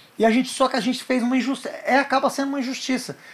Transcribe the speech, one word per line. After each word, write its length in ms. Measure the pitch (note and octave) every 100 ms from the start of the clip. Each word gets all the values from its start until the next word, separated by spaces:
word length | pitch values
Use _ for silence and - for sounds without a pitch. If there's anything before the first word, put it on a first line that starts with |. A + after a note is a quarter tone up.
| - -
E 60 |
a 60 | A3
gente, 180 | A3+ B3+
só 180 | - C4
que 80 |
a 60 | C4
gente 240 | G3+ B3+
fez 180 | - B3+
uma 140 | A#3+ C4
injustiça, 320 | A#3 C#4 - -
é, 140 | - B3+
acaba 320 | C4+ C4+ -
sendo 180 | - C#4
uma 100 | C#4
injustiça, 600 | B3 B3+ - B3+ - - -